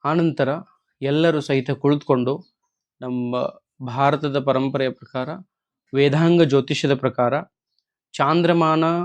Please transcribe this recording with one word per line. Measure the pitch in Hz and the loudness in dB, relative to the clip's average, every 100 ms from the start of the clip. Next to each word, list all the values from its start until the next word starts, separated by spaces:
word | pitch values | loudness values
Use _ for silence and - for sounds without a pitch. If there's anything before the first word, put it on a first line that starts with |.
| 143 | -2
ಆನಂತರ | 165 165 147 131 - - _ _ _ | 0 0 0 -2 -4 -10 _ _ _
ಎಲ್ಲರೂ | 135 147 165 156 | -4 0 2 0
ಸಹಿತ | 143 139 127 | 0 -2 -2
ಕುಳಿತುಕೊಂಡು, | 135 143 147 - 131 123 151 - _ _ _ _ _ | -2 0 0 0 0 0 -4 -10 _ _ _ _ _
ನಮ್ಮ | 127 127 123 123 131 - _ _ 131 | -8 -6 -4 -4 -6 -8 _ _ -10
ಭಾರತದ | 120 139 143 147 139 | 0 0 0 -2 -2
ಪರಂಪರೆಯ | 135 131 135 139 131 | 0 0 -2 -2 -4
ಪ್ರಕಾರ, | 127 - 131 131 165 190 _ _ _ _ | -6 -12 -10 -8 -10 -16 _ _ _ _
ವೇದಾಂಗ | 135 143 143 165 170 | 2 2 4 4 4
ಜ್ಯೋತಿಷ್ಯದ | 160 135 131 147 147 | 4 2 0 -4 0
ಪ್ರಕಾರ | 135 131 117 123 139 175 _ _ _ _ _ _ | 0 -2 0 -2 -2 -8 _ _ _ _ _ _
ಚಾಂದ್ರಮಾನ | - 139 165 170 170 160 156 160 170 | -2 2 2 4 2 2 2 0 -2